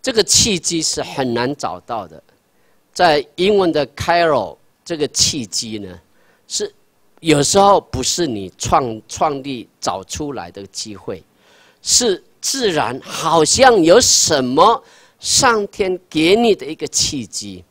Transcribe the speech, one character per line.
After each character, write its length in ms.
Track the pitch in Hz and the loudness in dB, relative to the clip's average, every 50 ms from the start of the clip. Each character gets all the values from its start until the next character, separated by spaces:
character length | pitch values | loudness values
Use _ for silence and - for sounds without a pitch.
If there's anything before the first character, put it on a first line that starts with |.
这 100 | - 262 | -6 -2
个 100 | 240 226 | 0 0
契 380 | 190 - - - - 233 196 165 | 0 2 2 2 2 2 -2 -2
机 220 | - - 170 160 | -4 -4 -4 -4
是 200 | 151 - - 151 | -4 -4 -4 -6
很 320 | 127 - - 147 131 123 117 | -8 -6 -4 -4 -4 -2 -2
难 220 | 117 120 131 147 | -2 -2 -4 -4
找 240 | _ - 98 85 90 | _ -8 -8 -8 -10
到 260 | _ - 120 110 95 | _ -10 -10 -10 -10
的， 160 | 82 80 73 _ _ _ _ _ _ _ _ _ _ _ _ _ _ _ | -12 -18 -20 _ _ _ _ _ _ _ _ _ _ _ _ _ _ _
在 320 | - 180 170 151 147 123 _ _ | 2 4 4 4 2 -2 _ _
英 220 | - 180 196 214 | -2 0 2 4
文 140 | 196 185 170 | 4 2 2
的 160 | 156 151 139 | 0 0 -4
Cairo， 720 | - _ - - - 170 175 170 160 147 123 98 82 - _ _ _ _ _ _ | -4 _ -8 -2 0 2 2 2 2 2 0 -2 -4 -10 _ _ _ _ _ _
这 140 | - 170 | -12 -4
个 100 | 147 147 | -4 -4
契 380 | 127 - - - - - 151 117 | -4 -2 -2 -2 -2 -2 -6 -10
机 340 | 98 - - - 113 107 107 | -8 -8 -8 -8 -8 -10 -10
呢， 180 | 101 92 87 90 _ _ _ _ _ _ _ _ _ _ | -12 -14 -18 -20 _ _ _ _ _ _ _ _ _ _
是 240 | - - 415 - _ _ _ _ _ _ _ _ _ _ | -8 -8 -8 -8 _ _ _ _ _ _ _ _ _ _
有 200 | - 165 147 143 | 0 2 2 2
时 160 | 143 - - | 2 2 4
候 220 | 196 196 202 196 170 | 4 6 6 4 4
不 240 | - _ - 127 123 | 2 _ -8 -6 -4
是 240 | - - - 175 | -4 -2 -2 -4
你 240 | 147 113 101 95 90 _ | -4 -4 -8 -10 -12 _
创-， 420 | _ - - 185 156 135 120 110 110 _ | _ -4 0 0 0 0 -2 -8 -10 _
创 340 | _ - - 180 156 143 139 | _ -6 -4 -2 -2 -2 -6
立 280 | 131 143 135 117 101 _ _ _ | -8 -10 -12 -12 -12 _ _ _
找 240 | - - 92 95 95 | -6 -6 -6 -6 -10
出 300 | _ - - 151 143 135 | _ -10 -10 -8 -8 -8
来 180 | 110 90 87 | -10 -12 -12
的 160 | - 101 101 | -14 -16 -18
机 260 | 98 _ - - 113 101 | -14 _ -14 -14 -14 -14
会， 300 | 95 - - 101 82 _ _ _ _ _ _ _ _ _ _ _ _ | -14 -12 -12 -12 -12 _ _ _ _ _ _ _ _ _ _ _ _
是 400 | _ - - - 247 233 185 - _ _ _ _ | _ -2 0 0 2 0 -2 -2 _ _ _ _
自 320 | - - - 269 247 202 | -8 -8 -6 -2 -2 -2
然 280 | 165 151 123 110 123 135 | 0 0 -2 -2 -6 -10
好 420 | - - - - 160 160 160 170 156 | -12 -12 -10 -6 -2 2 4 4 4
像 380 | - - 220 262 262 466 403 | 2 4 6 6 6 6 6
有 180 | 160 165 175 233 | 6 8 6 6
什 440 | 247 - - - - - 165 139 127 | 6 4 2 2 2 2 2 0 0
么 380 | 123 127 151 175 220 233 - - - - - _ _ _ _ | 0 4 6 6 6 4 2 -4 -18 -20 -20 _ _ _ _
上 460 | - - - - 277 254 226 214 202 | -6 -2 0 2 2 2 2 2 -2
天 320 | 202 - - 202 185 185 175 _ | -6 -6 -4 -2 -2 -2 -6 _
给 280 | _ - 151 160 170 196 | _ -2 0 2 4 4
你 180 | 226 240 226 190 | 4 4 2 2
的 120 | - 123 | 0 -2
一 100 | 139 160 | -12 -10
个 120 | - 156 | -10 -10
契 380 | 135 - - - - 156 143 110 | -6 -4 -4 -4 -2 -4 -8 -10
机。 380 | 92 - - 104 101 95 90 90 _ | -10 -12 -12 -12 -12 -16 -18 -20 _